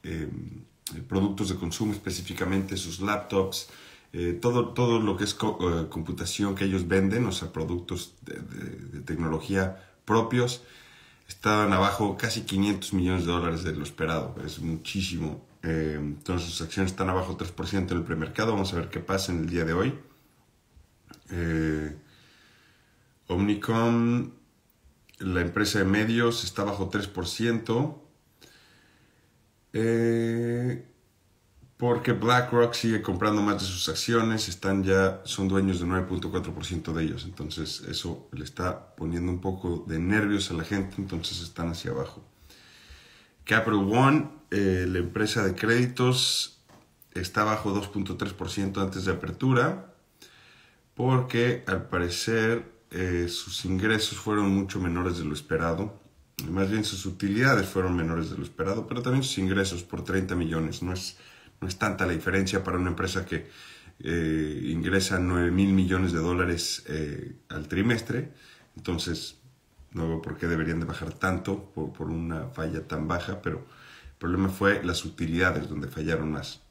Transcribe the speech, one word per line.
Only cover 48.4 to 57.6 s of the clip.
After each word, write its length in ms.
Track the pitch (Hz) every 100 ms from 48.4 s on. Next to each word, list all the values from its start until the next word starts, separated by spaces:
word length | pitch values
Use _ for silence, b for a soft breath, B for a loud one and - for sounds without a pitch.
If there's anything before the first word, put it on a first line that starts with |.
| 87
ciento 320 | - 98 98
antes 240 | 95 95 92
de 60 |
apertura, 840 | 90 90 87 131 127 151 190 - _ _ B B B B B B B _ -
porque 680 | 123 131 123 117 120 117 -
al 220 | 92 -
parecer, 840 | 90 87 - - 113 110 117 - - _
eh, 380 | 90 92 87 87
sus 360 | - - - 92
ingresos 520 | 92 110 107 - -
fueron 320 | - 104 98
mucho 300 | 98 95 98
menores 400 | 90 87 90 85
de 60 | 78
lo 100 | 73
esperado, 680 | - - 85 82 107 - - _ _ - 76
más 220 | 92 95
bien 140 | 110 104
sus 200 | 95 98
utilidades 600 | 92 101 104 127 107